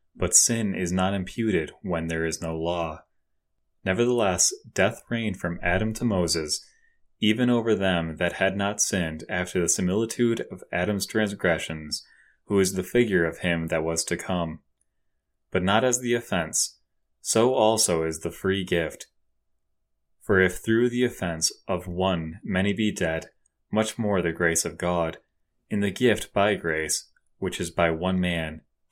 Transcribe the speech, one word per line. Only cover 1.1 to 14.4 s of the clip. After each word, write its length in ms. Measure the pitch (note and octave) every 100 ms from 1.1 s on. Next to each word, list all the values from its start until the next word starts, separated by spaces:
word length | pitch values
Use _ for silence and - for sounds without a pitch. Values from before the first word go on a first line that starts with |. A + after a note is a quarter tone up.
imputed 600 | G2 F#2 - A2+ F2+ D#2 -
when 240 | G2 E2+ E2
there 180 | E2
is 160 | E2 D#2
no 160 | E2 E2
law. 460 | E2 F2 D#2+ D2+ _ _ _ _ _ _ _ _
Nevertheless, 720 | F#2+ F#2+ A#2+ A#2+ G2+ F2 - - A#2+
death 300 | - G#2 - _
reigned 280 | A#2 A2 F#2
from 180 | F2 E2+
Adam 320 | F2+ F2+ A2
to 100 | A2
Moses, 600 | A#2+ G2 E2+ D#2+ D2+ - - _ _ _ _ _
even 320 | G#2+ A2 B2
over 240 | A#2+ A2+
them 400 | G2+ F#2+ F2 E2 D#2
that 160 | F2
had 220 | - F#2+ G2
not 240 | G2+ G#2+
sinned 440 | - G2 E2 D#2 -
after 320 | F#2 F2 F#2
the 80 | E2+
similitude 800 | - F2+ G2 A2+ - A#2+ A2+ -
of 100 | F#2 -
Adam's 340 | F2+ F2+ G2+
transgressions, 1040 | - A2 G#2+ G2 F2+ D#2+ - D#2+ D#2 - - _ _ _
who 160 | _ G2+
is 140 | F#2
the 100 | F#2
figure 400 | F#2 B2 A#2 F#2+
of 140 | E2 D#2+
him 280 | F2+ E2+ E2
that 160 | E2
was 220 | D#2+ E2
to 120 | - F2
come. 440 | - F2+